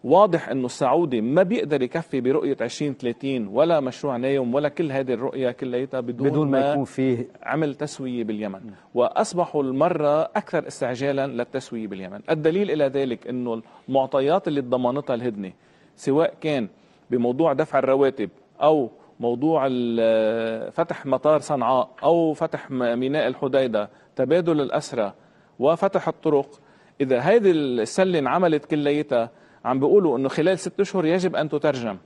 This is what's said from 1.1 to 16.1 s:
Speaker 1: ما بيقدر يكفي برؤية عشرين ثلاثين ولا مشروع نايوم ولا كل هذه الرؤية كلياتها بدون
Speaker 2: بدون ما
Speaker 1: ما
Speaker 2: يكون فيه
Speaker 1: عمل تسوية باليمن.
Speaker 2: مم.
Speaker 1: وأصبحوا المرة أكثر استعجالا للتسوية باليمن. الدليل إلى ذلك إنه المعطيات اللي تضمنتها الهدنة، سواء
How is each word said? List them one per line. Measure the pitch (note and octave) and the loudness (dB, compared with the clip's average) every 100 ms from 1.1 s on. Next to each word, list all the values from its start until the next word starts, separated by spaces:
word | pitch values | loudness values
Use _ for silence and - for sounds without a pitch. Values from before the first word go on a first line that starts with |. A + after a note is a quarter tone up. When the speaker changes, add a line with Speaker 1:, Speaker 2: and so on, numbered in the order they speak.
| B2 | 0
Speaker 1:
ما | A2 D#3 | 2 2
بيقدر | F#3+ A#3 - C#3+ | 2 0 -2 -2
يكفي | B2+ E3 E3 C3+ | -2 -4 -4 -2
برؤية | B2 D3 C#3+ C3+ | 0 0 -2 -4
عشرين | A#2 - D3 | -4 -4 -6
ثلاثين | C3 B2 A#2 C3+ C3 G#2 | -4 -6 -6 -4 -4 -4
ولا | A2 D#3+ E3 | 0 2 2
مشروع | C3 - D3 B2 | 0 -6 -6 -2
نايوم | C3 C#3 B2 | 0 0 0
ولا | C3 D3 | 0 -2
كل | C#3+ E3 | -2 -4
هذه | C3+ C3 | -2 -2
الرؤية | A#2 C3 - B2+ | -2 -4 -2 -4
كلياتها | A#2+ C3 B2 C#3+ C3 | -4 -6 -4 -4 -6
بدون | A#2+ A#2+ C#3 | -6 -2 0
Speaker 2:
بدون | C#3 D3 | 0 2
ما | C3+ | 2
Speaker 1:
ما | C#3 | 2
Speaker 2:
يكون | D3 | 0
فيه | C3 - C3 A#2 B2+ - | -4 -2 0 0 -4 -12
Speaker 1:
عمل | - C#3 D#3 C3 | -6 -2 -2 -4
تسوية | D3+ - C3 B2 | -10 -8 -8 -6
باليمن. | A2 G#2+ G#2+ F#2+ | -4 -4 -6 -10
Speaker 2:
مم. | G#2+ F#2+ _ | -16 -20 _
Speaker 1:
وأصبحوا | A#2+ B2 - A3 F3 E3+ D3+ | 0 2 2 -2 -2 -2 -2
المرة | C3+ C3+ E3 E3 D3 D3+ | -2 2 2 2 2 2
أكثر | D#3+ G#3+ - E3 C#3 | 0 -4 -4 -4 -4
استعجالا | - B2+ B2 C#3 C#3 C#3 | -6 -6 -2 -2 -2 -2
للتسوية | A#2+ A#2+ C3+ - A#2 G#2+ | -4 -6 -6 -8 -10 -8
باليمن. | F#2+ F#2 G2+ - | -10 -10 -12 -4
الدليل | D#3+ D#3 F3 G3+ | 0 2 2 0
إلى | D3+ | 0
ذلك | C#3 C3+ C3+ A#2 - | 0 0 -2 -4 -6
إنه | B2 B2 A2+ - - - | -6 -4 -6 -8 -20 -2
المعطيات | C3+ C3 C#3 C3+ F3+ F3+ | 0 2 0 2 2 0
اللي | C#3+ | -4
تضمنتها | B2+ B2+ B2 C3+ C#3+ | 0 0 0 -2 -4
الهدنة، | A#2+ B2 G#2 F#2+ - _ _ _ _ | -2 -2 -6 -10 -12 _ _ _ _
سواء | - | 0